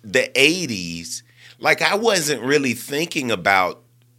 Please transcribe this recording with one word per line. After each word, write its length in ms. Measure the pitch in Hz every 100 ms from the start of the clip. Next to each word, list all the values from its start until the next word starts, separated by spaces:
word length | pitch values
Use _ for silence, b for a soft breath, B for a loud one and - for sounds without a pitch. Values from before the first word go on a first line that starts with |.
the 280 | 107 127 - 131
eighties, 840 | 147 185 151 101 85 85 85 - B B B B
like, 220 | 147 156
I 140 | 160
wasn't 480 | 202 226 190 151 127
really 320 | 123 147 135
thinking 560 | 110 - 139 170 156 127
about 520 | 98 95 98 87 - _ _ _